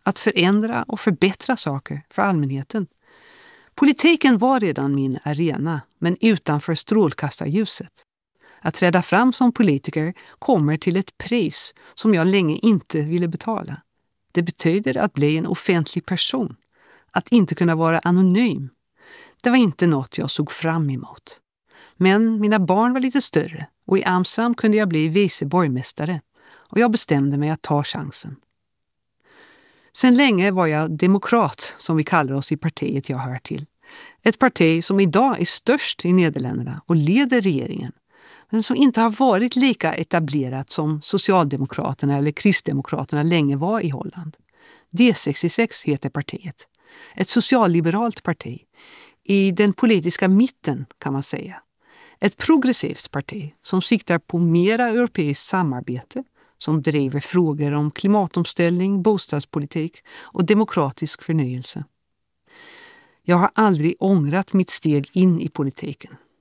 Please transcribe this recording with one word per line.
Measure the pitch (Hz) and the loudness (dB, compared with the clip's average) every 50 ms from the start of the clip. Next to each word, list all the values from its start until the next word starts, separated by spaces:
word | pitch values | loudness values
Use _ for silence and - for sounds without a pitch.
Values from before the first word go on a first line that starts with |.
att | _ - - - | _ -4 -4 -2
förändra | - 220 - 180 170 185 196 214 214 226 240 240 | -2 -2 2 2 2 4 2 2 0 -2 -4 -6
och | 233 - 220 - | -6 -6 -8 -2
förbättra | - 220 170 - - 196 190 - - - 254 | 0 -2 2 2 0 0 0 -2 -4 -4 -4
saker | - - 156 139 135 - - 147 143 - _ | -4 -4 -6 -6 -6 -8 -10 -12 -12 -12 _
för | - 190 | -4 -2
allmänheten. | 196 202 185 156 143 131 135 135 139 - - 220 180 - _ _ _ _ _ _ _ - - - - - - _ _ _ _ | 0 0 0 0 0 -2 -4 -6 -8 -6 -6 -6 -6 -6 _ _ _ _ _ _ _ -20 -20 -20 -20 -20 -20 _ _ _ _
Politiken | - 294 294 277 - - 339 339 - - 269 240 190 | 2 2 4 4 4 4 4 4 4 4 4 4 4
var | 226 254 269 247 | 4 2 2 2
redan | 208 175 139 139 139 139 139 | 0 0 -2 -2 -2 -2 0
min | 139 135 135 127 135 | 0 0 -2 -4 -4
arena, | - 147 147 147 170 160 - - 143 165 160 139 - _ _ _ | -4 -6 -4 -2 -2 -2 -2 -2 -4 -4 -4 -6 -8 _ _ _
men | 165 170 180 - | -2 -2 -2 2
utanför | 226 226 208 - - 165 147 147 - - 160 | 2 2 2 2 0 -2 -2 -2 -2 -2 -4
strålkastarljuset. | - - - 208 220 190 143 - - - 135 - - - 143 151 214 220 - - - 185 - _ _ _ _ _ _ _ _ _ _ _ _ _ _ | -4 -2 0 2 2 2 2 0 -4 -6 -8 -6 -6 -6 -2 -2 -2 -2 -2 -6 -10 -10 -12 _ _ _ _ _ _ _ _ _ _ _ _ _ _
Att | - 170 - | -8 -6 -2
träda | - 190 180 170 175 | 0 2 2 2 2
fram | - - 175 202 247 254 | 2 2 2 4 4 2
som | 240 - 254 240 | 2 4 2 2
politiker | - - 226 175 143 135 - 165 - 156 156 170 180 - - - - _ | 4 4 2 2 2 0 -2 -4 -4 -4 -4 -4 -6 -10 -18 -20 -20 _
kommer | - - 254 170 147 147 156 | -2 0 2 2 4 2 0
till | 156 - 185 170 | 0 -2 -2 -2
ett | 190 196 - - - | -2 -4 -4 -10 -14
pris | - - 240 240 170 156 - - - - - _ - - _ | -6 -2 -2 0 0 -2 -4 -6 -8 -10 -12 _ -20 -20 _
som | - - 220 202 | -2 0 2 2
jag | 165 160 | 4 2
länge | 185 196 202 180 151 156 | 2 2 2 2 0 0
inte | - - 226 208 170 - - - 156 | 0 2 2 2 2 0 -2 -4 -4
ville | 147 151 170 175 175 165 | -2 -2 -2 -2 -2 -2
betala. | 170 - - 226 220 - - - 135 - _ _ _ _ _ _ _ _ _ _ | -4 -6 -8 -6 -6 -6 -8 -10 -14 -16 _ _ _ _ _ _ _ _ _ _
Det | - 175 | -4 -2
betyder | 170 170 - - - 160 170 208 214 262 262 | -2 -2 -6 -2 -2 0 0 0 0 -2 -2
att | - - 202 | -2 -2 -2
bli | - 139 147 147 156 | 0 0 0 2 2
en | 160 165 | 0 -2
offentlig | - 175 - - - 180 170 151 - - 180 - | -4 -4 -4 -2 0 0 0 0 -2 -6 -8 -6
person, | - 185 - - - - 262 208 - 123 - _ _ _ _ _ _ _ _ _ _ | -6 -4 -2 -2 -2 -2 -2 -4 -6 -8 -14 _ _ _ _ _ _ _ _ _ _
att | - - - - | -6 -6 -2 2
inte | 240 233 185 - 160 | 4 4 4 2 0
kunna | - 180 170 165 | 0 0 0 2
vara | 160 165 165 165 - | 2 2 2 2 0
anonym. | - 175 175 185 190 185 180 214 247 220 139 - 139 127 - _ _ _ _ _ _ - - - - - _ _ | 2 2 4 4 4 4 4 2 2 0 0 -4 -8 -12 -14 _ _ _ _ _ _ -20 -20 -20 -20 -20 _ _
Det | - 240 | 0 2
var | 240 | 4
inte | 254 233 180 - - 175 | 4 4 4 2 2 2
något | 175 151 135 135 - - - | 2 2 2 -2 -4 -6 -6
jag | - 139 | -6 -4
såg | - - 151 - | -2 -4 -4 -4
fram | - - - 165 160 165 151 139 | -6 -4 -4 -2 0 0 0 -2
emot. | 131 127 - - - - _ - - - _ _ _ _ _ _ _ - - _ _ | -2 -4 -8 -12 -18 -20 _ -20 -20 -20 _ _ _ _ _ _ _ -20 -20 _ _
Men | - 180 190 196 214 226 226 226 208 | 0 2 4 4 4 2 2 0 0
mina | 214 214 - 190 | 0 2 2 2
barn | 180 170 185 208 226 247 | 2 2 2 2 2 2
var | 247 254 | 2 0
lite | 254 262 - 277 | -2 0 0 -2
större | - - - 156 160 170 160 156 151 - _ _ _ | -2 0 0 -2 -2 -2 -6 -12 -14 -16 _ _ _
och | - 190 190 | -2 0 0
i | - | 2
Amsterdam | - 180 185 180 - - 226 226 240 233 | 2 0 0 0 0 -2 -2 0 0 0
kunde | - - 214 208 | 2 2 2 2
jag | 214 214 185 | 2 2 0
bli | 165 156 156 160 | 0 0 0 2
vice | 160 202 202 170 - - 151 | 2 2 2 2 0 -4 -4
borgmästare | 139 170 180 175 143 123 127 123 - - - 151 165 180 151 - _ _ _ _ _ | 0 0 2 2 2 0 -2 -6 -8 -8 -8 -6 -6 -6 -8 -10 _ _ _ _ _
och | - _ _ _ - 208 | -20 _ _ _ 0 2
jag | 240 226 | 2 2
bestämde | 214 - - - 151 139 139 139 143 | 2 0 0 0 0 2 2 0 0
mig | 143 147 156 | 0 -2 -2
att | 160 - | -4 -4
ta | - - 151 143 139 | -4 -2 -2 -2 -2
chansen. | - - 139 151 143 - - - - 135 - _ _ _ _ _ _ _ _ _ _ _ _ _ _ _ _ _ _ _ _ - _ _ _ _ _ _ _ _ _ | -4 -6 -8 -8 -10 -12 -12 -14 -14 -16 -18 _ _ _ _ _ _ _ _ _ _ _ _ _ _ _ _ _ _ _ _ -20 _ _ _ _ _ _ _ _ _
Sen | _ - - 254 240 | _ 2 4 4 6
länge | 254 285 262 208 175 185 202 | 6 4 4 4 2 2 2
var | 185 185 175 | 2 0 0
jag | 156 151 151 160 160 | 0 0 0 -2 -2
demokrat, | 160 147 180 180 196 196 - - 240 233 196 135 - - - - - | -2 0 2 2 2 2 0 0 0 0 0 0 -2 -6 -6 -8 -6
som | - - - 165 | -8 -6 -2 -2
vi | 156 147 | -2 0
kallar | - 185 165 143 131 135 | 0 0 0 0 0 -4
oss | 139 - - | -6 -4 -4
i | 156 | -6
partiet | - - 160 - - 147 143 - 139 - - | -4 -4 -6 -6 -4 -6 -4 -4 -6 -6 -6
jag | 135 127 | -6 -6
hör | 127 127 127 127 | -6 -8 -10 -10
till. | - - 156 143 147 - _ _ _ - - - - - - _ | -10 -10 -10 -10 -12 -14 _ _ _ -20 -20 -20 -20 -20 -20 _
Ett | _ 226 220 - | _ 0 2 2
parti | 262 254 - - 170 160 165 165 - | 2 0 4 4 4 4 4 2 0
som | - 196 196 | 0 2 2
idag | 196 165 147 202 254 269 220 - | 2 4 4 4 2 2 2 0
är | 175 | -2
störst | - - - - 226 262 277 - - - - - | -2 -2 -2 0 0 0 0 0 -4 -6 -4 0
i | 175 | 2
Nederländerna | 180 185 175 156 - 139 127 120 - 123 120 120 135 147 - | 4 4 4 2 0 -2 -6 -6 -6 -8 -8 -8 -10 -12 -4
och | - 175 | 0 0
leder | 156 143 160 202 262 285 240 262 240 | 2 2 2 2 2 2 2 0 0
regeringen, | 190 196 147 131 127 - - - - 123 - _ _ _ _ _ _ - - - _ _ | 2 0 0 -2 -4 -6 -8 -10 -10 -10 -12 _ _ _ _ _ _ -20 -20 -20 _ _
men | 214 226 | -4 -2
som | 214 - 247 | -2 -2 2
inte | 254 285 262 240 226 | 4 4 4 4 2
har | 226 233 | 0 0
varit | 214 - 269 254 196 190 240 240 - | 2 2 2 4 4 2 2 0 0
lika | 247 277 262 208 - - 160 165 | 2 2 2 2 0 -2 -2 -2
etablerat | - 165 - - 170 160 135 139 147 131 123 131 135 139 - | -4 -4 -2 -2 -2 0 0 -2 -2 -2 -4 -6 -8 -8 -6
som | - - 156 156 156 151 | -6 -4 -2 -2 -2 -4
Socialdemokraterna | - - 196 190 - - 190 180 160 143 139 135 135 - - - - - 131 - 143 139 143 | -4 -4 -2 0 2 2 4 4 2 2 0 -4 -4 -6 -4 -6 -4 -4 -4 -2 -2 0 0
eller | 139 143 151 | 0 0 -2
Kristdemokraterna | 147 - - 202 180 - - 170 143 139 - - 156 - 135 - 160 147 | -4 0 2 2 2 2 0 -2 -4 -4 -4 -4 -6 -6 -6 -4 -2 -2
länge | 151 165 175 165 147 139 139 | 0 2 2 2 2 0 0
var | 139 160 190 220 220 | -2 -2 -2 -2 -2
i | 180 156 | -2 -4
Holland. | 135 127 - - - 180 160 156 - _ _ _ _ _ _ - - _ _ _ | -6 -6 -10 -12 -12 -12 -14 -14 -16 _ _ _ _ _ _ -20 -20 _ _ _
D | - 185 247 240 170 | 2 4 4 4 4
sextiosex | - - 147 139 - - 170 - - 233 - - - | 2 -2 -4 -4 -2 -2 -2 0 0 -2 -2 -4 -6
heter | - 156 143 - - 135 | -4 -4 -4 -2 -4 -6
partiet. | - 143 143 - - - - 165 - - - _ _ _ _ _ - - - - - | -6 -6 -8 -8 -12 -12 -14 -14 -16 -16 -20 _ _ _ _ _ -20 -20 -20 -18 -8
Ett | - 185 - | -6 -4 0
socialliberalt | - 240 - - 262 247 214 175 165 170 160 165 170 208 240 233 - - | 0 0 2 2 2 4 4 4 2 2 2 0 0 0 -2 -2 -4 -4
parti | - 175 160 - - 117 123 - - _ _ _ - - - - - - _ _ _ | -6 -6 -6 -6 -8 -12 -14 -14 -18 _ _ _ -20 -20 -20 -20 -20 -20 _ _ _
i | - 196 196 196 196 | 0 2 2 4 2
den | 175 196 208 202 | 2 2 2 2
politiska | 185 - 254 226 220 180 156 175 - - 190 185 | 2 2 2 4 4 2 2 0 -2 0 2 4
mitten, | 190 202 254 262 - _ - 151 131 131 131 - - _ | 4 4 4 2 0 _ -6 -6 -6 -6 -8 -12 -16 _
kan | - 139 | -8 -6
man | 135 139 | -6 -4
säga. | 139 - - - - 185 - - - _ _ _ _ _ _ - - - _ _ | -4 -6 -8 -8 -10 -14 -18 -20 -20 _ _ _ _ _ _ -20 -20 -20 _ _
Ett | - 202 - | -4 -4 -4
progressivt | - - - 330 277 247 254 233 - - - - - - - | -2 2 2 2 4 4 2 0 0 -4 -6 -8 -10 -14 -10
parti | - 143 - - - 208 147 151 - _ | -10 -10 -10 -8 -12 -12 -12 -14 -16 _
som | _ - 190 190 | _ -2 -2 -2
siktar | - - 233 208 - - 170 160 | 0 0 0 0 0 -2 -2 -2
på | - - - 170 | -2 -4 -2 0
mera | 175 165 165 170 180 202 226 233 247 233 | 2 2 4 4 2 2 2 0 0 0
europeiskt | 220 240 247 233 - - 156 147 135 - - | 0 0 -2 -2 -2 -2 -2 -2 -4 -4 -4
samarbete, | - - 185 175 147 127 123 - - 123 127 - _ - 254 269 - _ _ _ _ _ _ | -4 -2 -2 0 -2 -4 -6 -8 -8 -10 -10 -10 _ -12 -12 -12 -12 _ _ _ _ _ _
som | - 151 160 156 | -4 -2 -2 0
driver | 131 160 147 147 139 131 139 143 | 0 0 0 0 -2 -2 -2 -4
frågor | - - - 180 175 156 143 147 147 143 | -6 -2 0 0 0 0 0 -2 -2 -2
om | 147 147 147 151 | -2 -2 -2 -2
klimatomställning, | - - - 196 208 208 190 165 - 175 170 - - - 175 170 180 175 185 196 202 190 | -4 -2 0 0 2 2 0 -2 -2 -4 -4 -4 -2 -2 0 0 0 0 0 0 -2 0
bostadspolitik | 170 220 208 190 - - 151 143 - - - 156 147 - - 165 156 175 - - _ - - - | 0 0 0 0 -2 -4 -6 -6 -6 -6 -6 -8 -8 -6 -6 -6 -6 -6 -10 -14 _ -20 -20 -20
och | - - - 185 180 | -20 -8 -4 -2 0
demokratisk | 160 208 214 220 - - 180 147 131 - - 160 147 - - | 2 2 2 2 0 0 -2 -2 -2 -4 -6 -8 -8 -8 -8
förnyelse. | - - 160 156 135 123 127 127 127 - - - 147 - _ _ _ _ _ _ _ _ _ _ _ _ _ - - - - - - - - - _ _ _ _ | -6 -4 -2 -2 -2 -2 -4 -8 -10 -10 -12 -12 -14 -14 _ _ _ _ _ _ _ _ _ _ _ _ _ -20 -20 -20 -20 -20 -20 -20 -20 -20 _ _ _ _
Jag | _ - 175 | _ 2 2
har | 175 180 - - | 4 2 2 2
aldrig | - 220 208 180 151 151 170 - - | 2 2 2 2 2 2 0 0 0
ångrat | 190 196 196 175 143 143 160 190 190 - | 0 2 2 2 2 0 0 -2 -2 0
mitt | - 190 180 - | 0 0 0 0
steg | - - - 156 147 143 143 - | -2 -2 0 0 0 0 0 -2
in | - 185 185 185 170 170 | 0 2 4 4 4 2
i | 165 160 | -2 -6
politiken. | - - 139 135 - - - 147 139 - - - - - _ _ _ _ | -4 -4 -4 -4 -6 -8 -12 -12 -12 -14 -18 -20 -20 -20 _ _ _ _